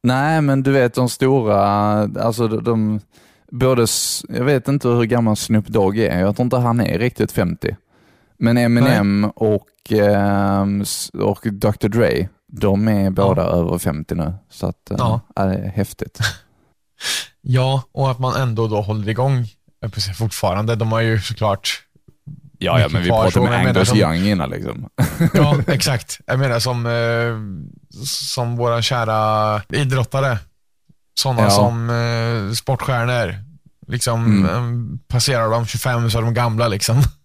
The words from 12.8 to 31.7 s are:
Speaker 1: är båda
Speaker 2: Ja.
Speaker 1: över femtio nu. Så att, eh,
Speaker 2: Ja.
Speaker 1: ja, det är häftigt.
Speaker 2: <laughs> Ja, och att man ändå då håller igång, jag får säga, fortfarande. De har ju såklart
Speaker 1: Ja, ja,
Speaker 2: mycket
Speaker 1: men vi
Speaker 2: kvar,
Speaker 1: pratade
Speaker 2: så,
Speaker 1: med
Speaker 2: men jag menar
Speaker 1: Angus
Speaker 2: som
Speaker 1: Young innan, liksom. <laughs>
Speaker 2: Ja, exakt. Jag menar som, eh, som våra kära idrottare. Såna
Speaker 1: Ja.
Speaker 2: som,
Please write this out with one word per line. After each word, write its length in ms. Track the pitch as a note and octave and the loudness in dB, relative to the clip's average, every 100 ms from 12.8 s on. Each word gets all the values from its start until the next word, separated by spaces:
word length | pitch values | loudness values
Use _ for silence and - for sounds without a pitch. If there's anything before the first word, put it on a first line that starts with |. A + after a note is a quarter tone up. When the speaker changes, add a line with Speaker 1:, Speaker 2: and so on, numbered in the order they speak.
| A2 | 2
Speaker 1:
är 220 | G#2 G2 | 2 0
båda 320 | F#2+ G2 F#2 | 2 2 2
Speaker 2:
Ja. 60 | F2 | 0
Speaker 1:
över 300 | F2 E2+ F2 | 0 0 -2
femtio 360 | - D2+ D#2 | -4 -6 -6
nu. 200 | E2 D#2+ F#2+ _ | -4 -4 -8 _
Så 160 | - F#2 | -8 -8
att, 240 | - - | -8 -8
eh, 60 | G2 | -2
Speaker 2:
Ja. 220 | A#2 A2+ - - | -2 -2 -6 -4
Speaker 1:
ja, 80 | |
det 100 | G2 | -2
är 140 | F#2+ G2 | -2 -4
häftigt. 500 | G2 G2 - - - | -4 -6 -6 -12 -6
Speaker 2:
<laughs> 40 | A2+ - _ _ _ _ _ _ - - - _ | -6 -6 _ _ _ _ _ _ -8 -6 -8 _
Ja, 380 | - B2+ C3 C3+ - | -2 0 2 -2 -4
och 180 | - C3+ | -2 -2
att 80 | B2 | 0
man 180 | B2+ B2 | -2 0
ändå 240 | B2+ A2 A2+ | -2 0 0
då 120 | G#2 | 0
håller 280 | G2+ G#2+ G2+ | -2 -2 -2
igång, 380 | A2 C3+ C3 A2+ _ _ _ | 0 0 0 -2 _ _ _
jag 140 | A2 | -10
får 60 | G#2 | -6
säga, 140 | G2+ | -8
fortfarande. 600 | F#2 A2+ - G2+ F2+ A2 A2+ | -4 -4 -2 -2 0 0 0
De 160 | A2+ | 0
har 80 | A2+ | 0
ju 200 | A2+ A2 | 2 0
såklart 640 | - A2 A2 G2 - - _ _ _ _ - - - _ | -2 -2 -2 -2 -4 -8 _ _ _ _ -20 -20 -20 _
Speaker 1:
Ja, 120 | F2+ | 2
ja, 60 | E2 | 2
Speaker 2:
mycket 140 | D2 | 2
Speaker 1:
men 100 | D#2+ | 0
vi 60 | F2 | 2
Speaker 2:
kvar, 80 | A2 | 4
Speaker 1:
pratade 160 | F#2+ | 4
Speaker 2:
så, 80 | - | 4
Speaker 1:
med 80 | - | 2
Speaker 2:
men 20 | - | 2
jag 60 | |
menar 100 | F2+ - | 2 2
Speaker 1:
Angus 80 | G#2 | 4
Speaker 2:
som 100 | G#2+ | 4
Speaker 1:
Young 180 | E2+ E2 G2 | 2 2 0
innan, 240 | G2+ C2+ | 0 -2
liksom. 380 | - - - - - - | -6 -8 -10 -12 -2 -2
<laughs> 240 | - E3 | 2 2
Speaker 2:
Ja, 220 | - D3 C#3+ - | 4 4 2 0
exakt. 540 | C#3 - B2+ - - - | 0 0 -2 -6 -16 -4
Jag 120 | B2+ | -2
menar 200 | C3+ A#2 | 0 0
som, 280 | B2 A#2+ A#2 | -2 -2 -2
eh, 1160 | A#2 A#2 A#2 A#2 A2+ G#2 F#2 C#2 - _ - C3+ | 0 0 0 -2 -4 -8 -10 -12 -18 _ -12 -8
som 500 | - - - A#2+ A#2+ | -8 -6 -4 -4 -2
våra 260 | A#2+ A#2 | -2 0
kära 800 | G#2+ B2 A2 A2 G#2+ G#2+ G#2+ G#2 - | 0 -2 0 0 2 2 0 -2 -4
idrottare. 720 | G2+ C#3 C3+ A2+ C3+ C3+ A2+ - _ _ _ _ _ _ | -4 -2 -2 -2 -2 -2 -2 -8 _ _ _ _ _ _
Såna 280 | - C#3 A#2+ | -6 -2 2
Speaker 1:
Ja. 80 | G#2+ | 4
Speaker 2:
som, 400 | G2+ G#2 | 4 4